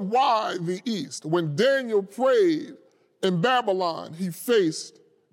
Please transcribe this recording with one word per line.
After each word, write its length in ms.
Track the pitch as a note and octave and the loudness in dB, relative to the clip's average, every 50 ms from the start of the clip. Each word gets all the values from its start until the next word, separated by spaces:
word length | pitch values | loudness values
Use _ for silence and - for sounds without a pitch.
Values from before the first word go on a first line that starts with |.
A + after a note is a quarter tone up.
| G3 F#3+ | 0 0
why 480 | A3+ B3+ C#4 C#4+ A3+ G#3+ G#3+ - E3 F#3 | 2 2 4 4 2 2 0 -2 -4 -6
the 220 | E3 E3+ F3+ G3+ - | -4 -4 -6 -4 -4
east?" 400 | A#3+ A3 F3 C3+ - - - - | -6 -4 -4 -6 -8 -12 -10 -6
When 300 | D#3 E3 F3 E3 D3+ C#3+ | -2 0 0 0 0 0
Daniel 480 | D3+ A#3 C4+ C#4 C4+ B3+ A3+ A3 G3+ G3 | 2 2 2 2 2 0 0 0 -2 -2
prayed 760 | F#3+ - A#3 B3+ C4 B3+ A3+ F#3+ E3+ D#3 - - - - - _ _ _ _ _ _ _ - - | -2 -6 0 2 4 4 4 4 4 2 0 -4 -10 -16 -20 _ _ _ _ _ _ _ -2 -2
in 180 | F#3+ F3+ E3 | 0 0 2
Babylon, 720 | G3 B3 B3+ B3 A#3 G#3 F#3 F#3+ F#3 E3+ D#3+ E3 E3+ - D#3+ | 2 2 2 2 2 0 0 0 0 -2 -4 -6 -10 -12 -10
he 160 | E3 F#3+ F3 | -8 -8 -8
faced 680 | D#3+ - - B3 A#3+ G#3+ F3+ D#3+ D#3+ - - - _ _ _ _ _ _ _ _ | -8 -8 -2 2 2 4 4 2 -2 -4 -12 -14 _ _ _ _ _ _ _ _